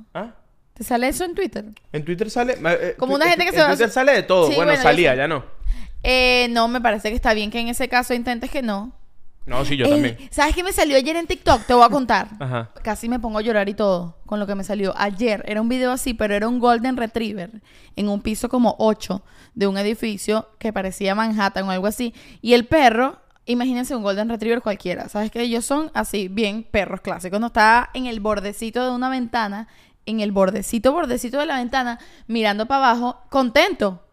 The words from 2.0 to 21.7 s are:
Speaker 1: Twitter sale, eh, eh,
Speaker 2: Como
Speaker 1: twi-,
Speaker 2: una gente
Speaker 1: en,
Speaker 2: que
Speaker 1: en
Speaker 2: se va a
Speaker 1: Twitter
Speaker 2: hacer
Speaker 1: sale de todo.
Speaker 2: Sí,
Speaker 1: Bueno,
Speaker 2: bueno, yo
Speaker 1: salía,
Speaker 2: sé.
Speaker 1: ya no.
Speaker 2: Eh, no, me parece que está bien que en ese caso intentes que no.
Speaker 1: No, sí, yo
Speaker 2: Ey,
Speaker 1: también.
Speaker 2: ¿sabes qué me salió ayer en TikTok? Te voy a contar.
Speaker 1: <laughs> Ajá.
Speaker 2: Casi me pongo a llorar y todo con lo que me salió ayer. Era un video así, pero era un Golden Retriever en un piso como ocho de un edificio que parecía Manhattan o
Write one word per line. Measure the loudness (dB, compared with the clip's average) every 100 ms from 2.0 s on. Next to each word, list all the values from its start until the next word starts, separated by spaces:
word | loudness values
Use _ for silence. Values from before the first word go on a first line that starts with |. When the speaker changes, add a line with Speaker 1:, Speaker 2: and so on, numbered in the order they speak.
| -6
Speaker 1:
Twitter | -4 -4
sale, | -2 -2
eh, | -2 0
eh, | 0 0 -2
Speaker 2:
Como | -2
Speaker 1:
twi-, | 2
Speaker 2:
una | 4
gente | 4 2
Speaker 1:
en, |
Speaker 2:
que | 4
Speaker 1:
en |
Speaker 2:
se |
va | 4
a | 4
Speaker 1:
Twitter | 2
Speaker 2:
hacer |
Speaker 1:
sale | 4 4
de | 4
todo. | 4 4 4
Speaker 2:
Sí, | 4
Speaker 1:
Bueno, | 2
Speaker 2:
bueno, | 4
yo |
Speaker 1:
salía, | 6 6 6
Speaker 2:
sé. | 4
Speaker 1:
ya | 2
no. | -2 -6 -4 -2 -2 -4 -4
Speaker 2:
Eh, | 0 2 4 4 2
no, | 2 0
me | 2
parece | 0 0 -2
que | 0
está | 2 0
bien | 0
que | -4
en | -4
ese | -2 0
caso | 0 0 -2
intentes | -2 -4 -4
que | -4
no. | -4 -4 -8 -14 -18 -16 -16 -10 -2
Speaker 1:
No, | 0
sí, | 0 2
yo | 4
Speaker 2:
Ey, |
Speaker 1:
también. | 4 2 -4 -6
Speaker 2:
¿sabes | 0 2 2
qué |
me | 0
salió | 0 4 4
ayer | 2 -2
en | -4
TikTok? | 0 4 4 4
Te |
voy | 6 6
a |
contar. | 6 0 0 -2
Speaker 1:
<laughs> | -8
Ajá. | -6 -4 -6 -8
Speaker 2:
Casi | -8 -6 -4
me | -4
pongo | -4 -4
a |
llorar | 0 0 0
y | 0
todo | 0 0 -2 -12 -8
con | -4
lo | -4
que | -4
me |
salió | -4 -2 -2 0
ayer. | -2 0 0 0 -4
Era | -2
un | -2
video | 0 0
así, | -2 -4 -2
pero | -2
era | 0 0
un | 2
Golden | 2 2 0 -4
Retriever | -4 -4 -6 -6 -12 -16 -20 -20 -14 -6
en | -2
un | -2
piso | -4 -4 -2
como | 2 2 2
ocho | 2 2 -4 -10 -10 -20 -16
de | -2 -2
un | 0
edificio | -2 -2 -4 -4 -2 -2 -4 -8
que | -6
parecía | -4 -6 -4 -2 0
Manhattan | 0 0 0 -2
o | -4